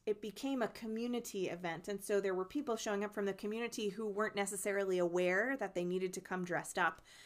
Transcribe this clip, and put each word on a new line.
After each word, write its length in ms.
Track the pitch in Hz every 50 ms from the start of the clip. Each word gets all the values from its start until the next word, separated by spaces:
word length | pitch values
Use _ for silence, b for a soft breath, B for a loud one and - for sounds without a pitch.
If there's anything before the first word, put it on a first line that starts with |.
| _
it 160 | 220 208 208
became 400 | - 214 202 - - 269 277 254
a 80 | 226 -
community 800 | - - 226 220 220 226 233 240 240 240 233 - - 196 180 -
event. 400 | 170 175 185 170 165 170 180 -
And 120 | 202 202
so 200 | - - 208 202
there 120 | 196 196 190
were 120 | 180 185
people 320 | 185 - 294 - - 226
showing 260 | 220 - 220 202 202 208
up 100 | 202 202
from 120 | 220 202
the 80 | 196 190
community 560 | 190 - 208 214 226 233 233 - - 214 202
who 180 | 180 214 220
weren't 280 | 214 190 202 214 214 -
necessarily 600 | 202 202 196 208 190 - 208 196 196 196 190 185 180
aware 580 | 175 170 170 180 180 175 180 196 220 262 277 262
that 160 | 208 190 -
they 80 | 180 180
needed 300 | 175 180 185 185 180 185
to 80 | 185
come 240 | - - 190 185 180
dressed 320 | - 170 151 - - -
up. 240 | 196 175 165 - - B B B B B